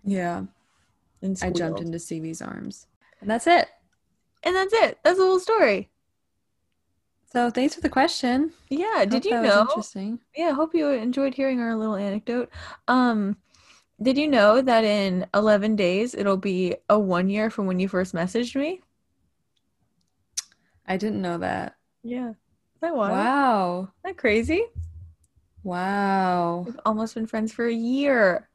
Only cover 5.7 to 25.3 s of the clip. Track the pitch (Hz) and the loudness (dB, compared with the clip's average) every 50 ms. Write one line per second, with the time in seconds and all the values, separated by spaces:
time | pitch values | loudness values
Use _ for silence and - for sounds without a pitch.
5.7 | 202 185 202 _ _ _ _ _ _ _ _ _ _ _ _ _ _ _ _ _ | 4 0 -4 _ _ _ _ _ _ _ _ _ _ _ _ _ _ _ _ _
6.7 | _ _ _ _ _ _ _ _ _ _ _ _ - 247 240 240 233 247 254 311 | _ _ _ _ _ _ _ _ _ _ _ _ -2 -2 -2 0 0 0 -2 -2
7.7 | - - - 294 - 262 269 349 349 - - 247 247 262 302 320 - _ _ _ | -2 -2 -6 -2 2 2 2 2 0 -2 -2 0 0 0 0 -2 -4 _ _ _
8.7 | 269 294 359 440 440 320 202 202 247 262 294 392 330 233 226 233 202 202 220 254 | -4 -4 -2 0 2 0 2 2 0 0 0 0 -2 0 2 4 4 4 4 2
9.7 | 302 - 208 - - 190 190 214 233 233 _ _ _ 285 339 339 277 269 320 320 | 0 -4 -4 -8 -10 -10 -8 -8 -8 -10 _ _ _ -2 -2 0 0 0 -2 0
10.7 | 320 339 302 285 277 240 220 247 247 277 277 269 262 - 269 269 262 247 233 233 | 0 0 0 0 0 0 -2 -2 -2 0 -2 -2 -2 -2 -2 -2 -2 -2 -2 -2
11.7 | 226 220 220 220 214 190 202 202 190 214 - - 233 247 240 - - - - - | -2 -2 -2 -4 -4 -4 -4 -4 -4 -6 -6 -4 -4 -4 -6 -6 -10 -18 -18 -18
12.7 | - - _ - 247 254 247 247 226 214 202 196 208 _ _ _ _ _ _ _ | -20 -10 _ 2 2 4 4 4 2 0 0 -2 -4 _ _ _ _ _ _ _
13.7 | - _ _ _ _ _ 208 254 262 277 302 311 277 233 202 208 220 262 262 262 | -20 _ _ _ _ _ 0 0 2 2 2 2 4 6 8 8 6 6 4 4
14.7 | 233 226 220 208 208 208 196 190 180 185 - - - 202 214 220 208 202 202 214 | 4 4 4 4 2 2 0 0 0 -2 -4 0 0 2 4 4 4 4 4 0
15.7 | 220 202 196 175 180 196 226 247 - - 202 202 196 190 - 202 185 180 185 175 | 2 2 2 2 2 2 0 -2 -4 -2 0 0 0 0 0 -2 0 0 0 -2
16.7 | - - _ - 208 214 208 185 180 175 185 190 196 214 214 226 - - 202 190 | -2 -4 _ 2 2 2 4 2 0 0 0 0 0 0 -2 -2 -2 -2 -4 -2
17.7 | 185 180 185 196 - 180 190 185 - 165 170 185 - 226 247 240 - 269 285 311 | 0 -2 -2 -2 -2 -2 -4 -2 -4 -4 -4 -2 -2 -4 -4 -2 -4 -4 -4 -4
18.7 | 370 370 _ _ _ _ _ _ _ _ _ _ _ _ _ _ _ _ _ _ | -6 -10 _ _ _ _ _ _ _ _ _ _ _ _ _ _ _ _ _ _
19.7 | _ _ _ _ _ _ _ _ _ _ _ _ _ - - _ _ _ _ _ | _ _ _ _ _ _ _ _ _ _ _ _ _ -14 -14 _ _ _ _ _
20.7 | _ _ _ - 185 190 202 220 208 202 185 175 170 170 185 - - 185 - - | _ _ _ -6 -4 -4 -2 -4 -4 -4 -4 -4 -4 -4 -4 -4 -4 -4 -6 -8
21.7 | _ _ _ _ _ _ - 233 240 254 247 233 220 _ _ _ _ _ _ _ | _ _ _ _ _ _ -12 -10 -8 -8 -8 -10 -12 _ _ _ _ _ _ _
22.7 | _ _ 311 339 330 262 208 196 170 190 208 240 269 285 277 254 226 202 185 175 | _ _ -6 -4 -2 0 0 0 0 0 2 2 2 2 2 2 2 2 0 -2
23.7 | 175 180 190 - _ _ - 370 370 - - 226 208 226 233 262 320 381 466 466 | -2 -6 -8 -10 _ _ -12 -12 -12 -4 -2 0 0 2 0 0 0 -2 -2 -4
24.7 | _ - - - - - - - - _ _ _ | _ -12 -14 -12 -14 -20 -20 -20 -20 _ _ _